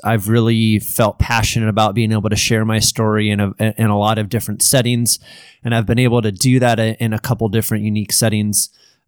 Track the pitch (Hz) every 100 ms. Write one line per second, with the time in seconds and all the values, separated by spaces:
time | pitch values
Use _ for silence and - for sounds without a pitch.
0 | - 113 95 117 113 113 110 107 - -
1 | 110 - - 117 110 - 110 104 107 101
2 | 110 110 104 101 - 113 110 110 - -
3 | 110 107 104 101 98 - 110 - 113 104
4 | 104 110 101 117 - 104 - 135 120 120
5 | 117 - - - - _ 117 117 107 117
6 | 127 120 107 95 131 127 120 113 113 110
7 | 117 110 - 120 113 110 104 110 107 107
8 | 101 - 113 107 104 101 - _ _ _